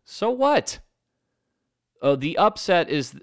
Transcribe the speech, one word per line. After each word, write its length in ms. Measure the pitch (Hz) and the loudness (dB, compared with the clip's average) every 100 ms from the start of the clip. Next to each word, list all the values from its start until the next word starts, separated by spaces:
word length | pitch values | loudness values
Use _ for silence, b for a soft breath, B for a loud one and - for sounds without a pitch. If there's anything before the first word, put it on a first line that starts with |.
so 260 | - - 214 | -20 -4 -2
what? 500 | 254 269 294 - - - _ _ _ _ _ _ _ _ _ _ _ | 0 2 2 0 -6 -14 _ _ _ _ _ _ _ _ _ _ _
Oh, 140 | 135 | 0
the 240 | 139 143 - | 0 0 0
upset 520 | 208 208 - 180 160 | 0 0 0 0 2
is, 260 | 151 127 - | -2 -4 -10